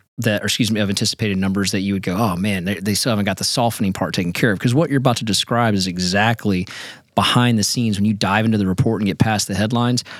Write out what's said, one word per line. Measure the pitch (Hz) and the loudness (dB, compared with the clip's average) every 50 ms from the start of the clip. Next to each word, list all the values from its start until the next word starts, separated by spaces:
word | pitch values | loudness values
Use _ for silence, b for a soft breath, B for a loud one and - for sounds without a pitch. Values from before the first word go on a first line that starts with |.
| _ _ _ - | _ _ _ -4
that, | - 113 104 104 - | -2 0 0 0 -2
or | |
excuse | 101 - - 120 104 | -2 -2 0 0 0
me, | 110 104 | 0 0
of | 104 98 | 0 0
anticipated | 101 - 113 104 - - 113 104 98 95 | 0 -2 -2 -2 -2 -2 -2 -2 -2 0
numbers | 95 98 95 101 98 95 | 0 0 0 0 0 -2
that | - 101 | -2 -2
you | 95 98 98 | -2 -2 -2
would | 95 95 | -2 -2
go, | 95 87 | -2 -2
"Oh | 98 117 104 87 | 0 0 0 0
man, | 85 95 107 101 92 85 | 0 -2 -2 -2 -2 -2
they, | 95 104 | -4 -4
they | - 95 107 101 | -4 -2 -2 -2
still | - - 135 | 0 0 0
haven't | 113 104 101 | 0 0 0
got | 104 95 - | -2 -2 -2
the | 95 | -4
softening | - - 139 120 117 - - 110 95 95 | -4 0 0 0 0 0 0 -2 -2 0
part | - 95 85 - | -2 -2 -4 -2
taken | - 90 85 | -2 -2 -2
care | 82 - - 120 | -2 0 2 2
of." | 98 87 | 2 2
'Cause | - 127 120 | 0 2 2
what | 143 170 151 | 2 2 2
you're | 139 135 | 2 2
about | 127 131 117 - | 2 2 2 0
to | 117 | 0
describe | 110 98 - - - 120 117 120 113 104 | -2 0 0 0 0 0 0 2 2 2
is | 98 92 92 | 0 0 -2
exactly | 87 90 90 87 92 101 104 117 117 - - 104 95 90 90 B B B B B B B B B - | -2 -2 -2 0 2 2 2 2 0 0 0 0 0 0 -2 B B B B B B B B B -2
behind | - 98 - - 123 123 120 117 107 | 0 0 2 2 2 4 4 2 2
the | 101 | 2
scenes. | - - 123 120 113 104 95 | 0 0 0 0 0 0 0
When | 101 | 0
you | 107 107 | 0 0
dive | 101 107 90 98 110 110 | 0 0 0 2 2 2
into | 110 110 104 | 2 2 2
the | 98 92 | 2 2
report | 92 - - 113 113 92 | 2 2 2 2 2 0
and | 107 98 | 0 0
get | 90 - | 2 2
past | - 113 110 101 - - | 2 2 2 0 -2 -2
the | 98 | -2
headlines, | 92 107 113 123 120 120 120 123 120 - B B B | 0 0 0 0 0 0 2 0 -2 -4 B B B